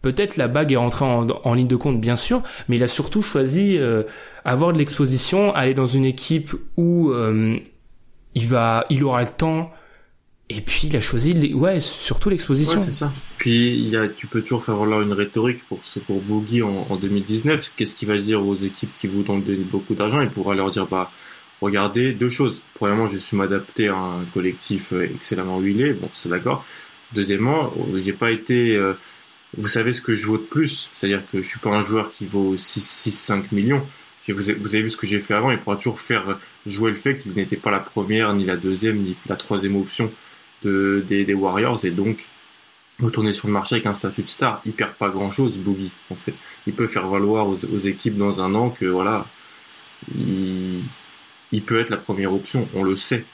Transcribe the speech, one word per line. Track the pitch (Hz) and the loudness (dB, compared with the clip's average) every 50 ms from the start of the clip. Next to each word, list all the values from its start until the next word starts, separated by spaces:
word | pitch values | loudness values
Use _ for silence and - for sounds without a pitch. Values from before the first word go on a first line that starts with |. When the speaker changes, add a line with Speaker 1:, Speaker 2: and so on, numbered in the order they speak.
Speaker 1:
peut-être | - 135 127 - 208 202 - 165 | 0 0 2 2 0 0 2 0
la | 131 117 | 0 2
bague | 123 147 156 147 | 2 2 4 4
est | 135 123 | 4 4
rentrée | 120 120 120 - 143 | 4 2 2 2 2
en, | 131 123 117 117 113 | 2 2 2 2 0
en | - - - 123 117 | -2 0 0 2 4
ligne | 123 127 123 | 4 4 4
de | 127 | 2
compte, | 123 - 147 135 113 | 2 2 2 0 2
bien | 110 117 123 | 2 2 2
sûr, | 117 - - 240 254 - - - - - - | 2 2 2 2 0 0 -4 -8 -12 -2 0
mais | 123 117 | 2 2
il | 127 | 2
a | 123 | 2
surtout | - - 143 - - 214 | 2 -2 -2 0 0 0
choisi, | 208 - - 143 135 131 135 180 202 202 190 165 | 0 2 2 2 2 4 4 4 4 4 4 4
euh, | 135 120 113 110 107 107 - - - - - - - | 4 2 2 2 0 -2 -6 -16 -20 -20 -20 -8 -2
avoir | - 123 131 156 175 | 0 2 4 4 4
de | 170 160 | 4 4
l'exposition, | 147 143 143 - 147 131 131 127 - - - 190 208 202 - | 2 0 2 0 2 2 2 2 2 2 2 4 4 4 2
aller | 147 131 131 135 | 2 2 2 2
dans | 135 131 | 2 2
une | 123 127 135 131 | 2 4 4 4
équipe | 131 131 135 - - 160 160 147 - - - - - - - | 2 2 -2 -2 0 0 0 0 -2 -6 -6 -6 -6 0 2
où, | 170 170 175 175 165 147 | 2 4 4 4 4 4
euh, | 127 120 113 110 110 110 110 110 113 - - - - - _ - - - - - - - - - - | 2 2 2 2 2 4 2 2 0 0 -4 -10 -18 -20 _ -20 -20 -20 -20 -20 -20 -20 -20 -6 -2
il | 117 113 117 | -2 0 2
va, | 131 120 117 113 113 113 120 - | 4 4 4 4 4 2 2 2
il | - 131 143 | 2 2 2
aura | 139 127 123 | 2 2 2
le | 120 117 | 0 0
temps. | - - 160 160 160 160 165 165 - - - - - - - _ _ _ _ _ _ _ _ _ | 0 0 2 2 2 0 -2 -4 -10 -20 -20 -20 -20 -20 -20 _ _ _ _ _ _ _ _ _
Et | 104 104 | -10 -6
puis | 95 - - - - 151 | -2 0 2 2 4 4
il | 147 | 2
a | 120 | 2
choisi, | 101 - - 120 117 156 175 | 2 2 0 2 2 4 4
les, | 170 147 - - | 4 4 4 4
ouais, | 127 143 180 196 170 | 2 2 4 2 2
surtout | 143 - - - - - 143 - - 202 | 0 -2 -4 -2 0 2 2 4 4 4
l'exposition. | 196 170 - - 139 135 151 151 165 208 | 2 2 2 2 2 2 4 4 4 2
Speaker 2:
Ouais, | 196 | 2
c'est | 175 143 | 0 -2
ça. | - 151 143 135 - - - - - | -2 -2 -4 -4 -6 -12 -14 -10 -2
Puis | - 120 117 117 120 123 120 117 | 0 2 4 4 4 2 2 0
il | 117 110 | 0 0
y | 110 113 | 2 2
a, | 110 101 | 0 0
tu | - - - 110 | -2 -8 -14 -4
peux | - 113 | -4 -4
toujours | 110 - 127 117 - | -2 0 -2 -2 0
faire | - 110 101 | -2 0 2
valoir | 107 107 107 107 | 2 2 2 2
une | 104 104 101 | 2 2 2
rhétorique | 98 104 101 - 113 110 127 123 123 - - | 0 0 0 0 0 2 2 0 -2 -6 -10
pour, | 98 90 - | -12 -10 -10
c'est | - - 104 | -8 -10 -10
pour | 95 - 101 95 | -4 -2 -2 -2
Boogie | 95 101 107 107 107 104 117 120 113 | 0 0 0 0 0 2 0 2 2
en, | 104 98 95 - - | 2 0 -2 -2 -4
en | 101 | -4
deux | 92 98 98 | -2 0 0
mille | 101 101 98 | 0 0 0
dix-neuf. | 101 107 113 113 147 156 147 147 - - | 0 -2 0 2 2 2 2 0 -6 -6
Qu'est-ce | - 113 - - | -4 -6 -6 -4
qu'il | - - 104 | -6 -2 0
va | 107 101 | 0 0
dire | 98 107 110 104 | 2 2 0 2
aux | 101 98 101 | 2 0 0
équipes | 92 98 98 95 - - - - - | 0 -2 -6 -4 -6 -10 -10 -8 -6
qui | - 101 | -6 -2
voudront | 95 101 101 101 101 | -2 -2 0 0 0
lui | 98 98 | -2 0
donner | 104 101 95 95 | 0 -2 -2 -2
beaucoup | 92 95 98 95 - 107 | -2 -2 -4 -4 -4 -4
d'argent ? | 87 101 107 120 147 | -2 0 0 2 0
Il | 139 107 | 0 0
pourra | - 101 92 98 101 | -2 -4 -2 0 0
leur | 98 98 98 | 0 0 0
dire, | 95 104 95 87 | 0 -2 -2 0
bah, | 98 92 92 - - - - - - - - - - - | -2 -2 -2 -4 -8 -20 -20 -20 -20 -20 -20 -20 -10 -4
regardez, | - 101 101 104 98 104 101 120 123 131 123 | -4 0 2 2 0 2 2 0 0 0 0
deux | 101 120 123 | 0 -2 -2
choses. | 120 - 139 120 - - - - - | 0 0 0 0 0 -4 -16 -20 -8
Premièrement, | - 107 101 101 110 113 104 | -2 0 0 2 2 0 0
j'ai | 98 95 | -2 -6
su | - - - | -6 -4 -2
m'adapter | 101 98 95 98 98 98 - - - 110 104 | 0 0 0 0 -2 -4 -6 -4 -2 0 0
à | 95 95 | 0 -2
un | 95 92 87 90 90 87 - | -4 -4 -4 -6 -8 -6 -4
collectif, | 95 90 92 90 - - - 104 95 - - 92 | -2 -2 -2 -4 -4 -6 -4 -4 -4 -4 -4 -4
euh, | 90 87 85 - | -2 -2 -2 -4
excellemment | - - - 107 92 92 92 92 92 | -8 -6 -6 -4 -4 -4 -2 -2 0
huilé. | 95 98 101 110 135 147 131 | 0 0 2 2 2 0 0
Bon, | 95 92 - - | -2 -6 -10 -10
c'est | - - 85 | -10 -6 -4
d'accord. | 87 90 - 127 139 135 - - - - - - - - - - | -4 -2 -2 -2 -4 -4 -6 -14 -18 -20 -20 -20 -20 -20 -20 -8
Deuxièmement, | 113 104 101 95 101 98 110 127 147 160 147 117 - 82 82 - 92 | -4 -2 0 0 0 0 2 2 2 2 0 -2 -4 -4 -4 -2 -2
euh, | 95 | -2
j'ai | 92 98 98 | -2 -2 -2
pas | - 120 117 | 0 0 0
été, | 113 110 110 - 127 123 120 117 110 | 0 0 0 0 2 2 4 4 4
euh, | 104 98 98 95 - - - - - - - - - _ - - | 2 2 0 -2 -4 -8 -20 -20 -20 -20 -20 -20 -20 _ -16 -10
vous | - 107 107 | -6 -2 0
savez | - 117 110 123 123 | 0 2 2 0 0
ce | 120 | -2
que | - - 113 | 0 0 0
je | 104 - | 0 2
vaux | 104 110 107 | 0 0 0
de | 107 | -2
plus. | - - 147 160 143 - - - - - | -2 0 0 0 2 0 -6 -8 -12 -8
C'est-à-dire | - - 101 98 98 98 - | -2 0 0 0 0 -2 -4
que | - 95 95 | -4 -4 -4
je | - | -4
suis | - - | -8 -4
pas | - 110 | -2 0
un | 104 104 101 | 2 2 2
joueur | 95 110 110 104 - | 2 0 0 0 -2
qui | - - 104 | -6 -10 -10
vaut | 90 95 101 98 95 95 92 | -4 0 0 2 2 0 -2
six, | - - - 104 98 - - - - 113 | -4 -6 -4 -4 -4 -2 -2 -2 -2 -2
cinq | 101 - - - 107 98 98 - | -2 -2 -2 0 0 -2 -2 -2
millions. | 107 101 101 120 143 139 139 - - - - - - _ - | 0 2 2 4 2 2 0 -4 -12 -18 -20 -20 -20 _ -6
J'ai, | - 101 | -6 -4
vous | 98 101 104 | -2 -2 -2
avez, | 107 101 | -2 -2
vous | 104 104 98 | -4 -2 0
avez | 107 110 | 0 0
vu | 110 | 0
ce | 110 - | -4 -4
que | - | -4
j'ai | 95 104 101 | -2 -2 -2
fait | 202 - 107 | 0 0 0
avant. | 104 113 135 | 2 2 2
Il | 123 101 | 0 0
pourra | - - 101 | 0 -2 -4
toujours | 98 - 120 107 - | -2 -2 -4 -4 -4
faire | - - 120 107 95 98 98 98 - - - - - | -4 -2 -2 -2 0 -2 -6 -6 -8 -20 -20 -16 -12
jouer | 104 98 101 113 110 | -10 -4 0 0 0
le | 104 101 | 0 0
fait | - 139 135 139 | -2 -2 -2 -2
qu'il | - 107 90 | -6 -6 -2
n'était | 101 95 90 107 | -2 -2 -2 -4
pas | - - 110 | -4 0 0
la | 101 98 | 0 0
première, | - - - 107 101 95 107 110 113 107 101 | -2 -4 -4 -4 -2 0 2 2 2 2 2
ni | 101 98 | 2 2
la | 92 90 87 | 0 0 0
deuxième, | 90 95 95 92 104 110 110 104 | 0 -2 -2 0 0 0 0 0
ni | 98 92 92 - - - | -2 -4 -4 -8 -6 -8
la | 101 | -8
troisième | 92 - - 107 101 95 98 101 | -8 -4 -4 -4 -2 0 0 0
option | 98 95 98 - - 117 107 - - - - - - - - _ _ - | 0 -2 -2 -2 -4 -4 -4 -4 -10 -20 -20 -20 -20 -20 -20 _ _ -2
de, | 104 98 98 98 98 98 101 98 92 | 0 2 2 2 2 2 2 0 0
des, | 101 101 101 | 0 0 2
des | 98 98 | 2 2
Warriors. | 98 98 95 90 98 113 127 120 107 - | 2 2 2 2 2 2 2 0 0 -2
Et | 92 | -2
donc, | 85 90 98 110 90 - - - - - - - - - - _ _ _ _ _ _ - | -2 0 0 0 -2 -4 -8 -20 -20 -20 -20 -20 -20 -20 -20 _ _ _ _ _ _ -2
retourner | 127 113 - 113 107 107 98 | -2 -2 0 2 0 0 0
sur | - - 107 | 0 -2 0
le | 104 | 0
marché | 101 98 - 123 113 | 0 0 0 -2 0
avec | - 107 | 0 -2
un | 101 | -2
statut | 101 - 98 98 - | -2 -4 -4 -4 -4
de | 98 - | -6 -8
star, | - - 139 123 107 101 - 110 | -4 -2 0 0 0 -2 -8 -8
il | 107 | -4
perd | - 113 95 | -4 -4 -4
pas | - - 107 101 | -2 -2 -2 -2
grand-chose, | 92 98 101 98 98 - 135 120 98 95 | 0 -2 -4 -4 0 0 0 0 0 -2
Boogie, | 92 101 98 95 98 92 - - - - | -2 -2 -2 -2 -4 -8 -10 -14 -14 -14
en | 92 | -14
fait. | 90 - - - - - - - - - 104 | -8 -8 -10 -10 -10 -18 -20 -20 -8 -8 -8
Il | 101 | -2
peut | - 120 110 | -2 -2 -2
faire | - 104 92 95 | 0 -2 -2 0
valoir | 98 98 101 101 107 110 107 101 | 0 2 2 2 2 2 2 0
aux, | 98 92 - - 107 | 0 -2 -4 -4 -4
aux | 101 | -2
équipes | 95 101 92 - - 117 104 101 | -2 -2 -4 -2 -4 -4 0 0
dans | 101 101 95 92 | 0 0 0 0
un | 92 95 98 | 0 0 2
an | 107 120 123 | 2 2 0
que, | 120 - 95 | 0 -2 -2
voilà, | 92 90 92 95 101 110 104 92 - - - - - - - - - - - - - - - - - - | 0 2 2 2 2 0 -2 -4 -8 -14 -20 -20 -20 -20 -20 -20 -20 -20 -20 -20 -20 -20 -20 -16 -10 -6
il, | - - - 95 95 95 92 95 92 92 92 92 90 - 127 - - - - - - - - - - - - | -4 -2 -2 0 -2 -2 -2 -4 -4 -4 -4 -6 -6 -8 -10 -12 -16 -20 -20 -20 -20 -20 -20 -20 -20 -10 -4
il | - 110 107 | -4 -4 -2
peut | - 113 113 | 0 0 0
être | 117 117 | 0 0
la | 110 98 | -2 -6
première | - - 104 95 98 95 | -4 -6 -4 -2 0 0
option, | 95 98 98 - - 131 110 - - | 0 -2 -2 -2 -2 -2 -2 -2 -2
on | 95 98 | 0 0
le | 95 98 | 2 2
sait. | 95 - - 127 117 117 - | 0 0 -2 -2 -2 -4 -8